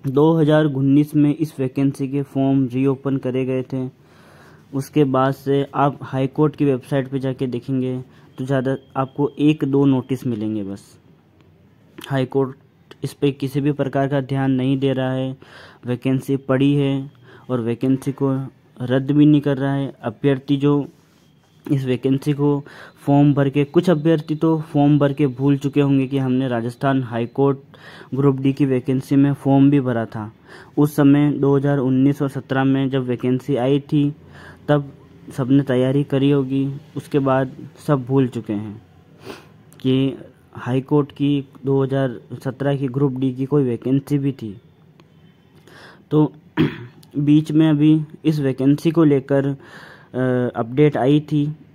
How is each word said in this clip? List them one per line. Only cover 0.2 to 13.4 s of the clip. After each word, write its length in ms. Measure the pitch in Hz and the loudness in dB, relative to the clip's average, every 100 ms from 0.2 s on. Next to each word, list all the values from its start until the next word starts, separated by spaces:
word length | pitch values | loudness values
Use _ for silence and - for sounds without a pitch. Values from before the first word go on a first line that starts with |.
| 156 | 4
हज़ार 320 | 165 151 151 | 4 4 4
उन्नीस 500 | 156 135 139 139 147 151 | 2 0 4 4 4 2
में 180 | 147 143 | 2 0
इस 160 | 156 - | -6 -4
वैकेंसी 460 | 131 135 139 135 135 | -6 0 -2 -2 -6
के 140 | 143 | -4
फॉर्म 440 | 139 139 135 135 131 | -4 -2 2 2 0
रीओपन 500 | 123 139 131 139 135 | 0 -2 -2 -4 -4
करे 280 | 131 127 | -4 -4
गए 180 | 131 131 | -2 -4
थे। 260 | 127 131 127 _ _ - - - - - _ | -6 -8 -8 _ _ -20 -20 -20 -20 -20 _
उसके 300 | 139 135 151 | -8 -2 2
बाद 280 | 139 131 135 | 2 4 2
से 280 | 135 135 139 139 | 0 -2 -2 -2
आप 240 | 139 139 - | 0 0 0
हाई 240 | 131 135 135 | -8 -4 -4
कोर्ट 300 | - 151 147 | 0 0 2
की 80 | |
वेबसाइट 440 | 143 127 - 139 131 | 0 0 -2 -4 -2
पे 100 | 135 | -6
जाके 280 | 131 127 135 | -6 -4 -6
देखेंगे 560 | 120 127 131 127 127 127 - - - | -6 -4 -4 -4 -6 -10 -20 -20 -12
तो 60 | |
ज़्यादा 320 | 131 135 127 135 - 135 | -2 -2 0 -4 -6 -6
आपको 340 | 131 - 143 - | -6 -2 -4 0
एक 260 | 147 156 | 0 0
दो 200 | 139 139 | 0 2
नोटिस 420 | 139 131 123 131 127 | 2 2 -2 -6 -4
मिलेंगे 360 | 113 107 107 | -6 -4 -6
बस। 200 | 98 98 - - _ _ _ _ _ _ _ _ _ - - | -6 -12 -16 -20 _ _ _ _ _ _ _ _ _ -20 -6
हाई 160 | 135 | -4
कोर्ट 320 | 131 135 135 139 _ _ _ - | -2 -2 -2 -6 _ _ _ -12
इस 80 | 135 | -12
पे 200 | - 143 | -4 -4
किसी 280 | 131 | -2